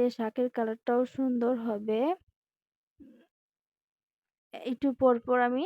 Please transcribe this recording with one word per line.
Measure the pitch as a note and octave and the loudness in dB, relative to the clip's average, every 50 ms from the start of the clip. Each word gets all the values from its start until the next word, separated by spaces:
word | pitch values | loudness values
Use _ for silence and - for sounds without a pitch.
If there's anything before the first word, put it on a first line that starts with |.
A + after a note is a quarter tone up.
| B3 B3 | 2 2
শাকের | A#3+ - A3+ A3 - B3+ B3 B3 | 0 -2 -4 -4 -2 -2 -2 -2
কালারটাও | - A#3+ A3+ A3 A3 - _ - A#3+ B3 B3+ | -2 -2 -2 -2 -4 -4 _ 0 0 0 0
সুন্দর | B3 - C4 C4+ C4 B3 A#3+ A#3 A#3+ B3+ A#3 | -2 -2 -2 -2 0 0 0 0 0 0 0
হবে। | A3+ A#3 G#3+ G#3 G#3+ A3 G#3+ A3 C4 D#4 F#4 - _ _ _ _ _ _ _ _ _ _ _ _ _ _ _ _ - - - A#3 _ _ _ _ _ _ _ _ _ _ _ _ _ _ _ _ _ _ _ _ _ _ _ _ _ _ - | -2 -4 -4 -4 -2 -2 -2 0 0 0 -2 -4 _ _ _ _ _ _ _ _ _ _ _ _ _ _ _ _ -20 -20 -20 -20 _ _ _ _ _ _ _ _ _ _ _ _ _ _ _ _ _ _ _ _ _ _ _ _ _ _ -18
একটু | - - B3+ A#3+ - - C#4 B3 | -10 -8 -8 -6 -2 -2 -2 0
পর | - C4 B3+ A#3+ A#3 | 4 4 4 4 2
পর | - B3 B3 B3 | 0 0 2 2
আমি | B3 B3 B3 C4 E4 | 2 2 0 -2 -2